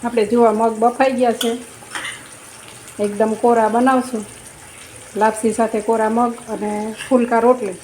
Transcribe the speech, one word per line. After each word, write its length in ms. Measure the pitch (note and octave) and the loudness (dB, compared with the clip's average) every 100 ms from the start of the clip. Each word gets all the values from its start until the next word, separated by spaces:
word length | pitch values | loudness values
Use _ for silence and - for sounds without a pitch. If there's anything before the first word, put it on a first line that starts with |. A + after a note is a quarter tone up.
આપણે 220 | A#3+ A#3 G#3 | -2 -2 0
જો 180 | A#3+ | 4
આ 80 | A#3 | 4
મગ 260 | G#3+ A3+ G#3+ | 4 0 2
બફાઈ 340 | A#3 A#3+ C4+ | 0 2 0
ગયા 200 | B3 B3 | 2 0
છે, 440 | A3+ A#3 A#3+ - - - - - - - - - - - - - - | 0 -2 -4 -10 -20 -16 -12 -12 -14 -18 -20 -20 -20 -20 -20 -20 -6
એકદમ 360 | G#3 G3+ A3 | -6 0 -2
કોરા 340 | G#3+ B3 A#3 A3 | 2 2 4 2
બનાવશું. 560 | A3+ B3+ C4 B3 A3 G#3 - - - - - - - - G3+ | 2 2 2 0 -6 -8 -16 -20 -20 -20 -20 -20 -20 -12 0
લાપસી 360 | A3 G#3+ A3+ | 0 2 -2
સાથે 280 | G#3+ A3 A3 | 0 -2 -2
કોરા 280 | G#3 A3+ A3 | -2 0 2
મગ 260 | A3+ A#3+ | 0 0
અને 600 | A#3 - G#3 G#3 G#3 G#3+ A3 - | -2 -10 -8 -6 -6 -8 -10 0
ફુલકા 300 | B3+ A#3 A#3 | 2 2 2
રોટલી. 340 | A#3 B3 G#3 F#3 | 4 2 0 -8